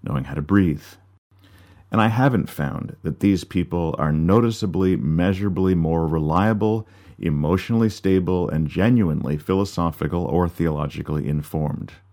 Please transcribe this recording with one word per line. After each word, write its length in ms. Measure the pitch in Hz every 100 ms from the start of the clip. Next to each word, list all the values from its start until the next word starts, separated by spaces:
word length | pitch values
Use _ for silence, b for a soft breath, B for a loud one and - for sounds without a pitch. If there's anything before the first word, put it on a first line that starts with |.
knowing 220 | - 69
how 100 | 67
to 60 | 71
breathe. 420 | 73 101 90 73 - - _ _ _ _ b b b b b
And 80 | 110
I 60 | 110
haven't 420 | 110 135 117 -
found 480 | - 71 - - -
that 160 | - -
these 240 | 98 95
people 540 | - 92 87 87 82 -
are 140 | 76
noticeably, 840 | 78 82 107 117 113 104 87 95 92
measurably 800 | 71 80 90 95 101 90 95
more 320 | 92 80 82 82
reliable, 800 | 80 76 80 104 107 107 113 - B B B
emotionally 720 | 85 73 73 92 - 113 113
stable, 600 | - 95 95 87 90 87
and 200 | 78 76
genuinely 680 | 80 104 123 90 73 65 76
philosophical 880 | - 95 98 - 85 76 76 87
or 240 | 87 87 87
theologically 800 | - 82 76 73 76 73 76 -
informed. 640 | 76 73 80 76 - - - _